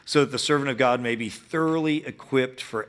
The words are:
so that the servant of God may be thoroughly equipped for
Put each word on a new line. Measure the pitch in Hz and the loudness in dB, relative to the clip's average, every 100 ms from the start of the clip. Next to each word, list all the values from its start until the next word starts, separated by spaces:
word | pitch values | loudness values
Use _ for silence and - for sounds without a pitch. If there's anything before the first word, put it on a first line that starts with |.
| - | -2
so | 151 | 2
that | 139 | 2
the | 123 | 0
servant | - 147 139 | 0 0 0
of | 120 | 2
God | 127 123 | 2 2
may | 120 117 | 0 -4
be | 110 | -4
thoroughly | - - 165 160 160 156 151 131 | -10 -6 -2 0 0 0 -2 -4
equipped | - - 135 127 127 | -12 -2 0 0 -4
for | - 113 | -8 -8